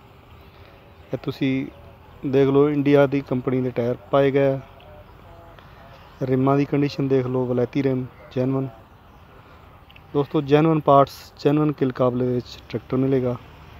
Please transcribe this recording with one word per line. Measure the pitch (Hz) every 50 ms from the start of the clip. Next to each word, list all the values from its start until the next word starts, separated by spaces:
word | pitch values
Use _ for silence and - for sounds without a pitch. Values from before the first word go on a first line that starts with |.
| - - - - - - - - - - - - - - - - - - - - - - 139
ਇਹ |
ਤੁਸੀਂ | 127 - 139 - - 143 135 131 135 139 - - - - - - - - - - - -
ਦੇਖ | 143 127 139 139 135
ਲਓ, | 139 139 147 151
ਇੰਡੀਆ | 147 143 135 143 143 143 143
ਦੀ | 135 139 139
ਕੰਪਨੀ | 135 - 135 127 123 139 127 131
ਦੇ | 127 127
ਟਾਇਰ | 120 127 117 120 123 - - -
ਪਾਏ | 139 139 139 139
ਗਏ | 131 139 139 135 135
ਆ। | 135 - - - - - - - - - - - - - - - - - - - - - - - - - - - - - - - -
ਰਿਮਾਂ | 139 131 131 131 131 139 139
ਦੀ | 143 143
condition | - 151 139 143 143 - - 139
ਦੇਖ | 135 135 131 123
ਲਓ, | 123 127 127 127
ਵਲੈਤੀ | 120 123 123 123 117 - 143 135
ਰਿਮ | 135 131 127 127 120 - - - - -
ਜੈਨੂਅਨ। | 127 127 131 135 135 135 131 - - - - - - - - - - - - - - - - - - - - - - - - - - - - -
ਦੋਸਤੋ, | 143 135 - - 156
genuine | 143 135 143 147 156 160 160 151
parts, | - 151 143 143 139 - - - - - - -
genuine | - 143 143 151 151 151
kill | 139 - 139 131
ਕਾਬਲੇ | 123 - 127 127 120 123 127
ਵਿੱਚ | 123 123 123 - - - - - -
tractor | - 113 - - 131
ਮਿਲੇਗਾ। | 127 135 135 139 131 127 123 123 - - - - - - - - -